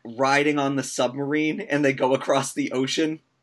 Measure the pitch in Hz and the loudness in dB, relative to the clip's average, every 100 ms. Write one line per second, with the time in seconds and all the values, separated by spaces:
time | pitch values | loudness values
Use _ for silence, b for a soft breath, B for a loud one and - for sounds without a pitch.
0 | 117 117 135 139 147 147 139 139 127 - | -10 0 2 4 2 2 0 0 -2 -2
1 | 123 135 139 151 156 151 - 143 139 135 | -2 -2 -2 0 0 -2 -2 2 2 2
2 | 131 135 - 135 - 147 135 127 135 - | 2 2 2 0 0 -4 -4 -2 -2 0
3 | 156 156 _ _ | -2 -4 _ _